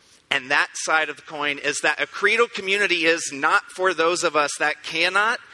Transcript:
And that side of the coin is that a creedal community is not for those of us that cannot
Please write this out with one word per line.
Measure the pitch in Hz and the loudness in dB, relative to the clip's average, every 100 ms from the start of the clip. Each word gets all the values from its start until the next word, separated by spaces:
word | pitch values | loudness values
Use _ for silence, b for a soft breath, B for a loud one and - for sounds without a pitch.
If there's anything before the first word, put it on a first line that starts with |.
| b b - | b b -4
And | 139 131 | -4 2
that | 147 175 | 2 2
side | - - 160 151 | -4 0 0 0
of | 143 | -6
the | |
coin | - 151 147 139 | -10 -4 -4 -2
is | 143 139 | -4 0
that | 160 147 | 0 0
a | 143 | -4
creedal | - 202 226 233 | -2 0 2 0
community | - 190 202 190 175 160 | -2 -2 0 0 2 2
is | 165 - | 0 -2
not | 139 156 202 - | -2 2 2 0
for | - 185 | -2 0
those | 160 165 170 | 2 2 2
of | 165 151 | 0 0
us | 143 - | 0 0
that | 151 151 | -2 -2
cannot | - 160 180 190 220 247 B | -6 -2 0 2 0 -2 B